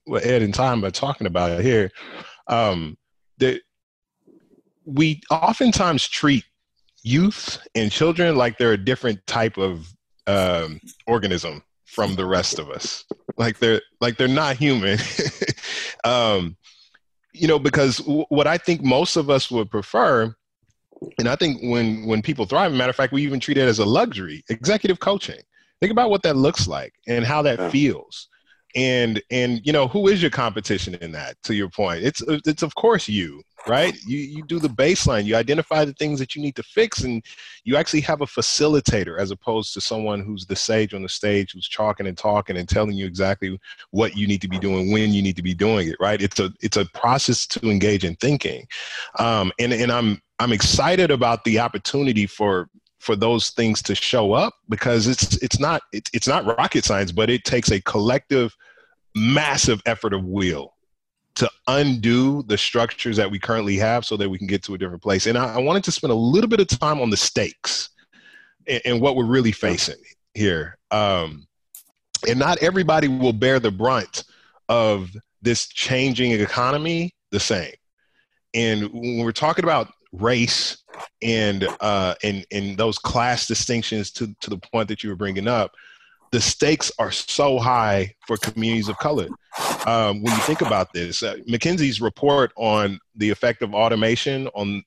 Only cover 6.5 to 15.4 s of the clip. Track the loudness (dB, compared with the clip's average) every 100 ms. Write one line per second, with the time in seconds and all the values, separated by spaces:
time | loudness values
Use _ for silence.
6.5 | _ _ _ _ _ 0 2 2 0 -8
7.5 | -12 -6 -2 0 2 2 4 2 4 2
8.5 | 2 2 2 0 0 -2 -4 -4 0 0
9.5 | 0 -2 -4 -12 -20 _ _ -2 0 2
10.5 | 0 -4 -10 -20 -10 -2 0 0 -4 -6
11.5 | -12 -18 _ _ -4 -2 -2 0 0 0
12.5 | -4 -8 -10 -10 -12 -12 -16 -10 -2 -2
13.5 | 2 2 2 -2 -4 -4 0 0 2 0
14.5 | 0 0 2 0 0 -2 -4 -4 -4